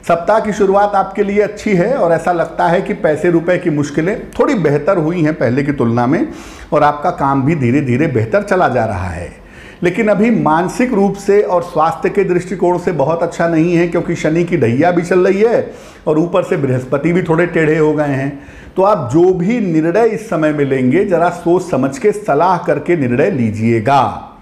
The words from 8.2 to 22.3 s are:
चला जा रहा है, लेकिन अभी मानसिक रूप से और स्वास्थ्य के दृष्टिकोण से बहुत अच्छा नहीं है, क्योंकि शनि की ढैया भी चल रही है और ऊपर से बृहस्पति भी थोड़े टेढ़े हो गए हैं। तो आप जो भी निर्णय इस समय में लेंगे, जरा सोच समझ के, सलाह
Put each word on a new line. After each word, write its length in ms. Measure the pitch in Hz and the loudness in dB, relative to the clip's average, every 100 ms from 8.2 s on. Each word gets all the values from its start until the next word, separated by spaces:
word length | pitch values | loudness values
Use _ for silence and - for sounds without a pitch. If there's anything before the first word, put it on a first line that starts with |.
| 110 196 | 0 -2
चला 260 | 196 185 156 | 0 0 2
जा 160 | 123 | 0
रहा 240 | 110 101 92 | -2 -4 -6
है, 220 | 82 85 - - - - - | -8 -12 -16 -20 -20 -20 -4
लेकिन 260 | 175 180 214 | -4 0 0
अभी 220 | 202 226 | 2 2
मानसिक 600 | 208 147 160 180 - 247 | 2 2 2 0 -2 0
रूप 220 | 240 196 196 | 2 0 0
से 240 | - 202 | 2 2
और 200 | 208 180 | 2 0
स्वास्थ्य 460 | 170 160 160 165 190 | -2 0 0 0 -2
के 140 | 202 | -2
दृष्टिकोण 540 | 180 175 175 190 175 175 | 0 -2 -2 -2 0 0
से 140 | 175 | -2
बहुत 280 | 160 139 170 | -2 0 0
अच्छा 260 | 170 - 170 | -2 -2 0
नहीं 260 | 160 165 | 2 2
है, 120 | 170 175 | 2 0
क्योंकि 280 | 170 165 170 | -2 -4 -4
शनि 280 | 160 165 | 0 0
की 120 | 175 170 | 0 0
ढैया 340 | 117 120 170 | 0 2 2
भी 120 | 175 | 0
चल 240 | 170 190 185 | 0 2 2
रही 160 | 185 | 2
है 280 | 226 196 - - - - - | 2 2 -2 -12 -20 -10 -2
और 120 | 156 | 0
ऊपर 240 | 170 185 | 0 -2
से 140 | 175 180 | -2 -2
बृहस्पति 560 | 135 127 - 143 165 | 0 -2 -2 -2 0
भी 100 | 175 | 0
थोड़े 240 | 175 160 175 | 0 0 0
टेढ़े 300 | 175 156 160 | 0 0 2
हो 140 | 156 | 2
गए 120 | 151 147 | 0 -2
हैं। 360 | 135 135 143 - - - - | -2 -4 -8 -16 -20 -10 0
तो 60 | |
आप 260 | 190 208 123 | 2 2 0
जो 200 | 147 180 | 2 4
भी 260 | 175 170 240 | 2 0 -2
निर्णय 460 | 196 160 160 190 233 | 0 0 2 2 2
इस 200 | 208 - | 0 -4
समय 220 | 170 156 | -2 0
में 120 | 147 | 0
लेंगे, 400 | 139 131 127 160 | 0 2 2 2
जरा 260 | 202 165 175 | 2 2 0
सोच 320 | 170 165 180 | -2 0 0
समझ 340 | 180 135 131 - | 0 -2 -2 0
के, 140 | 208 | -2
सलाह 460 | 202 - | -2 -2